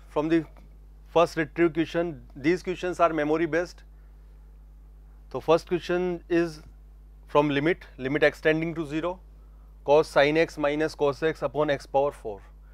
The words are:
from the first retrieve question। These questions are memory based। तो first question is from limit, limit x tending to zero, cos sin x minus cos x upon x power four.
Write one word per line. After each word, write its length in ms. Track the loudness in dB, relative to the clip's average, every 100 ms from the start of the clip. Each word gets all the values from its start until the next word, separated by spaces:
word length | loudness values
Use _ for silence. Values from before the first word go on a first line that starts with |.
| -8
from 260 | -4 0
the 80 | 0 -2 -14 -20 -20 -20 -20 -2 0
first 200 | 0 0
retrieve 320 | -4 0 0 0
question। 360 | -4 -2 -4 -8 -16 -4
These 280 | -2 -2
questions 360 | -4 -6 -4 0
are 140 | 2 2
memory 300 | 0 0 0 -2
based। 280 | -4 -10 -20 -20 -20 -20 -20 -20 -20 -20 -20 -20 -20 -20 -20 -20 -12
तो 120 | -6 2
first 160 | 2 2
question 440 | -6 -2 -2 -2 -4 -2 0
is 180 | 0 -4 -18 -20 -20 -20 -20 -20 -2
from 200 | 2 2 2
limit, 300 | 0 -2 -6 -8
limit 240 | -4 2
x 180 | 2 2
tending 320 | 0 0 -2 -6
to 100 | -6
zero, 340 | -4 -6 -8 -14 -20 -20 -20 -20 -6 4
cos 220 | 4 4
sin 280 | 4 4 4
x 220 | 0 0
minus 380 | -2 0 -2 -2
cos 260 | -2 0
x 220 | -2 -2
upon 260 | -4 -2 -2
x 160 | -2 -2
power 260 | -2 -2
four. 300 | -4 -12 -12 -16 -20 -20